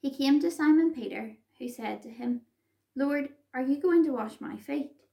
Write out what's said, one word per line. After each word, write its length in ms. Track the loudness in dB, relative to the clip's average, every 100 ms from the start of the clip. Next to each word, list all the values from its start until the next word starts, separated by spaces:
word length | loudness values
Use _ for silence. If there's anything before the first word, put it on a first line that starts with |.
He 160 | -8 -2
came 240 | 2 4
to 80 | 2
Simon 420 | 0 4 6 4
Peter, 440 | 0 -8 -8 -10 -14 _ _
who 100 | -14
said 360 | -10 -8 -8
to 40 | -12
him, 340 | -8 -4 -4 -6 _ _ _ _
"Lord, 400 | -4 -2 -2 -4 -10 _
are 100 | -6
you 180 | -2 0
going 240 | 4 4
to 80 | 4
wash 280 | 0 -6 -8
my 160 | -12 -12
feet?" 360 | -6 -6 -6 _ _